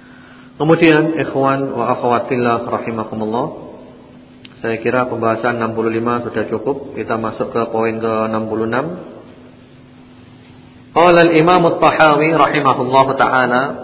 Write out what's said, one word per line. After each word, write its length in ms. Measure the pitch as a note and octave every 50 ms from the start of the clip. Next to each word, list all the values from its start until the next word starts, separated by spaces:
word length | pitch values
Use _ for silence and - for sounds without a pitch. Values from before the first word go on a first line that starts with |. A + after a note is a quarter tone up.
| - - - - - - - - - - - -
Kemudian, 560 | D3 D#3 E3 E3 E3+ D#3+ D3+ D3+ D#3+ D#3+ D#3+ C#3+ C3+
ikhwan 480 | - - C3+ C3+ C3+ C3+ C3+ C#3 C3+ -
wa 160 | A#2 A2+ A#2+ B2
akhwat 320 | - C3 A#2+ A#2+ A#2 - -
fillah 360 | C3+ B2 A#2+ A#2+ A#2 A2 -
rahimakumullah, 1080 | B2 A2+ G#2 - A#2 A2+ A2+ G#2+ - - A2 G#2+ G#2+ A2 B2 C#3 E3+ - - - - - - - - - - - - - - - - - - - - - -
saya 160 | - A2+ A2+ -
kira 280 | - A#2 B2 B2+ B2 B2
pembahasan 480 | A#2+ A2 A2+ A2+ A2+ A2+ - A#2+ A#2
enam 160 | A2+ A2+ A2+
puluh 160 | A2+ A2+ A2 A2+
lima 320 | A2+ A2+ A#2 A#2+ A#2+ A#2+
sudah 240 | A#2+ A2 - A2 G#2+
cukup. 480 | - A#2 G#2 - C3 C#3+ C3+ - -
Kita 240 | - - G#2+ - A#2
masuk 320 | A2+ A2 A2 A2 - G#2 -
ke 160 | - A#2 A2+ -
poin 240 | A2+ A2 A2+ A2+ A2+
ke 160 | A2 A2+ A2+ A2 A2 A2 A2
enam 160 | A2 A2 A2
puluh 240 | G#2+ G#2+ A2 A2+ A2+
enam. 400 | A#2 B2+ D3 E3+ F3+ - - - - - - - - - - - - - - - - - - - - - - - - - - - - - - - - - - - - - - -
Qala 280 | - D#3+ E3+ F3+ E3+ E3+ E3+ E3+
al-Imam 320 | D#3+ D#3 D#3+ F3+ F3+ F3+ E3+
at-Tahawi 720 | E3 - - E3 D3 - - D#3 D#3 D3 D#3+ D#3+ D#3+ E3
rahimahullahu 800 | D3 C#3 - D3+ D3 C#3+ E3 D3+ C#3 B2 B2+ C3 C3+ C3 C#3 C3+
ta'ala 460 | - A#2 A2 B2+ C3 B2+ A#2+ B2 B2+ C#3 C3+ B2+ -